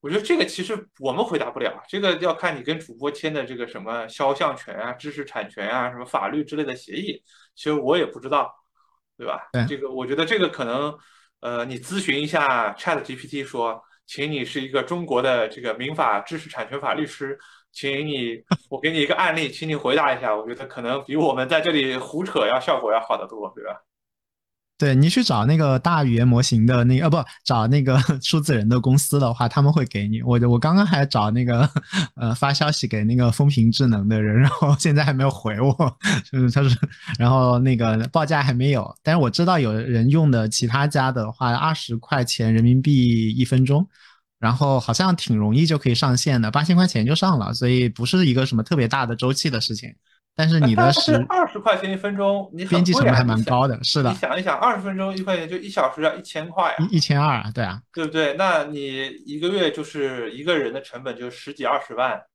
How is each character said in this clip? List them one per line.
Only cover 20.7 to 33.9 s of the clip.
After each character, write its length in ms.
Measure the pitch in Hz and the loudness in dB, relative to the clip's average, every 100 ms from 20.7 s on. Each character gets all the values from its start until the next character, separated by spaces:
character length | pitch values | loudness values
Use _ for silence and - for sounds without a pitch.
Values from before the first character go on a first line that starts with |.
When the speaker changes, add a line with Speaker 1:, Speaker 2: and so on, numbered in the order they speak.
| - | -8
Speaker 1:
能 220 | 120 135 | -6 -6
比 120 | 131 143 | -4 0
我 180 | 156 | 0
们 160 | 127 127 | 0 0
在 100 | 160 | 0
这 120 | 160 | 2
里 260 | 156 135 127 | 0 0 -4
胡 260 | 123 151 | -6 -8
扯 220 | 190 151 107 | -4 0 2
要 140 | 127 | 0
效 200 | 147 135 | 0 -2
果 140 | 117 | 0
要 60 | 110 | -2
好 180 | - 101 | 0 -6
得 80 | 95 | -6
多， 240 | 110 98 107 | -12 -14 -14
对 80 | |
吧？ 180 | 101 101 _ _ _ _ _ _ _ _ _ _ | -14 -14 _ _ _ _ _ _ _ _ _ _
Speaker 2:
对， 160 | 147 | 2
你 140 | 131 156 | 4 4
去 160 | 254 | 4
找 220 | 240 117 113 | 2 2 2
那 120 | 160 | 4
个 220 | 147 127 | 4 2
大 240 | 170 165 | 2 2
语 120 | 135 117 | 2 4
言 120 | 123 | 4
模 140 | 120 | 4
型 240 | 127 117 113 | 4 4 4
的 180 | 127 | 4
那 160 | 120 127 | 4 4
个， 60 | 160 | 2
呃， 40 | |
不， 80 | 160 135 - - | 0 -6 -10 -2
找 200 | 123 110 | 0 2
那 160 | 143 | 2
个 160 | 135 131 127 | 4 2 2
<laughs> 120 | 139 | -2
数 200 | - 160 | -2 -2
字 120 | 151 | 0
人 140 | 123 107 | 0 2
的 100 | 123 | 2
公 200 | 127 139 | 4 2
司 200 | - 143 | 2 0
的 160 | 127 | 0
话， 140 | 120 117 | 0 -2
他 140 | 143 | 2
们 100 | 143 | 4
会 140 | 156 127 | 4 0
给 200 | 101 101 | -2 -2
你。 160 | 110 | -2
我， 160 | 120 120 120 | 0 2 4
我 100 | 120 | 4
刚 160 | 151 180 | 4 4
刚 100 | 202 | 4
还 200 | 156 139 | 2 2
找 260 | 123 107 | 2 2
那 140 | 117 123 | 0 2
个， 160 | 120 143 151 - | 2 2 0 -6
<laughs> 280 | 190 151 - | -6 -6 -4
呃， 160 | 117 120 | -4 -2
发 180 | 139 | 0
消 160 | 143 151 | 0 -2
息 160 | 151 123 | -2 -4
给 160 | 107 107 | -2 0
那 100 | 123 | 2
个 160 | 123 | 2
风 160 | - 143 | 4 2
评 240 | 135 113 | 4 4
智 160 | 110 | 4
能 220 | 131 | 2